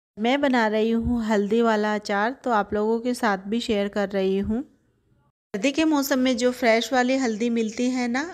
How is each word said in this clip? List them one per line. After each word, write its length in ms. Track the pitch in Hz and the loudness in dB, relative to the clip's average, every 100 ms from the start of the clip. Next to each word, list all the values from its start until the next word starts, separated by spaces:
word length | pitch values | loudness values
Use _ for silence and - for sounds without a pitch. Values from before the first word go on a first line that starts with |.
| _ - | _ -4
मैं 240 | 226 277 | 0 2
बना 260 | 285 254 220 | 2 2 2
रही 220 | 220 220 | 2 2
हूँ 320 | 226 233 240 | 0 0 -2
हल्दी 360 | 220 214 202 226 | 0 0 2 2
वाला 320 | 233 214 214 | 2 2 0
अचार, 380 | 208 208 202 220 | -2 -2 -2 -2
तो 160 | 269 254 | -4 -2
आप 220 | 220 196 | 0 0
लोगों 240 | 208 214 226 | -2 0 0
के 140 | 247 | -2
साथ 300 | 247 226 196 | -2 0 -2
भी 160 | 196 226 | -2 -4
शेयर 280 | 233 208 202 | -2 -2 0
कर 200 | 208 196 | -2 -2
रही 300 | 196 190 190 | 0 0 0
हूँ। 220 | 202 220 | 0 -4
सर्दी 1120 | 311 _ _ _ _ _ _ _ _ 202 247 | -6 _ _ _ _ _ _ _ _ -4 -2
के 120 | 277 320 | 2 2
मौसम 320 | 294 277 269 | 2 2 0
में 180 | 254 240 | 2 2
जो 140 | 247 | 0
फ्रेश 400 | 247 247 226 226 | 2 2 2 2
वाली 240 | 262 247 262 | 0 2 0
हल्दी 320 | 254 214 240 | -2 -2 -2
मिलती 380 | 233 220 220 247 | 0 -2 -2 -2
है 180 | 254 240 | -2 -2
ना, 140 | 247 330 | -4 -6